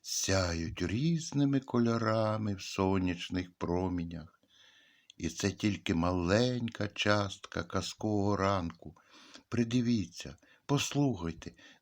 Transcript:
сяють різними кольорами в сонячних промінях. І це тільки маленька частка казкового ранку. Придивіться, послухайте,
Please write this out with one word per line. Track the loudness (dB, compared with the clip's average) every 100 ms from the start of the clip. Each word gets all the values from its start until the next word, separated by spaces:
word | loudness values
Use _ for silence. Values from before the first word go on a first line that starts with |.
сяють | -6 -4 2 2 2 0 -4 -2
різними | -2 0 0 0 -2 0 2 2
кольорами | 0 2 4 2 2 2 2 0 -2
в | -4
сонячних | -6 0 2 4 0 -2 -4 -4 -4
промінях. | _ -2 0 0 -2 -4 -8 -14 _ _ _ -20 -20 -20 _ _ -8
І | -8
це | -2 -2
тільки | 0 -2 -2 0
маленька | 2 2 2 4 4 2 0 -4 -4 -8
частка | -2 2 2 2 -6 -10 -8
казкового | -4 -4 -4 -4 -2 2 2 2
ранку. | 2 2 -2 -8 -18 -20 _ -20 -20 -20 _
Придивіться, | 0 2 2 2 2 0 -8 -12 -14 _ _ _
послухайте, | 0 0 0 0 0 -4 -6 -12 -16 -20 -12